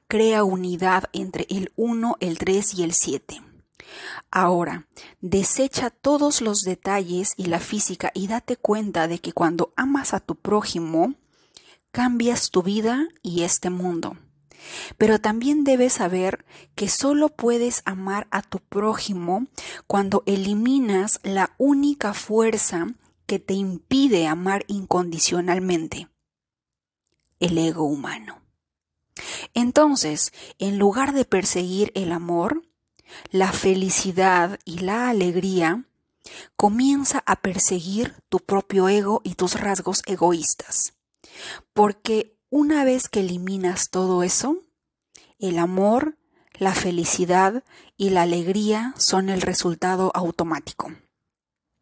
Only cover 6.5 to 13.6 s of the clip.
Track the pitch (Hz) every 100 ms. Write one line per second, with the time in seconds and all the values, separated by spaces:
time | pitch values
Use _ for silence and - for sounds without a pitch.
6.5 | 202 185 180 - 202 180 180 202 - 180
7.5 | 170 - 214 - 185 - - 190 226 -
8.5 | 247 - 214 208 170 165 170 - - 165
9.5 | 170 - - 262 277 269 196 - 165 -
10.5 | 208 208 175 165 160 190 277 _ _ _
11.5 | - _ _ _ - 247 240 233 240 -
12.5 | 185 180 208 220 247 320 - 190 170 170
13.5 | -